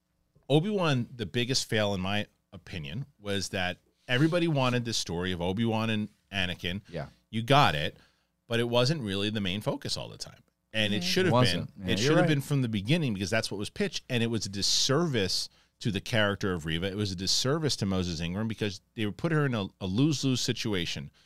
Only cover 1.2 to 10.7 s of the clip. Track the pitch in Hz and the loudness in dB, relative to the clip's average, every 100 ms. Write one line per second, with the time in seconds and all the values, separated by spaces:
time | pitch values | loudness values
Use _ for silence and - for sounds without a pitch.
1.2 | 98 120 120 131 - 110 104 98 92 104 | -4 -2 0 -2 0 0 2 0 -2 -2
2.2 | 104 _ _ 87 - 95 73 104 143 _ | -4 _ _ -20 -12 -10 -8 -10 -12 _
3.2 | 101 98 92 98 90 87 _ _ - 127 | -4 -4 -2 -2 -4 -4 _ _ -4 2
4.2 | 160 175 170 139 127 120 117 - - 85 | 2 2 2 2 2 0 -2 -4 -4 -2
5.2 | 92 87 87 98 113 110 113 107 107 - | -2 -2 -2 0 0 0 0 -2 -4 -10
6.2 | _ 98 90 85 87 98 - 85 71 - | _ -2 -2 -2 -4 -6 -8 -10 -10 -14
7.2 | _ 113 117 139 117 76 85 - _ _ | _ -6 4 6 6 2 -4 -6 _ _
8.2 | _ _ - 117 120 120 127 165 104 98 | _ _ -4 -2 2 2 2 0 -2 -2
9.2 | 107 110 95 101 135 277 - - 55 53 | 0 0 -2 -2 -4 -4 -4 -6 -6 -12
10.2 | - - _ _ _ | -16 -16 _ _ _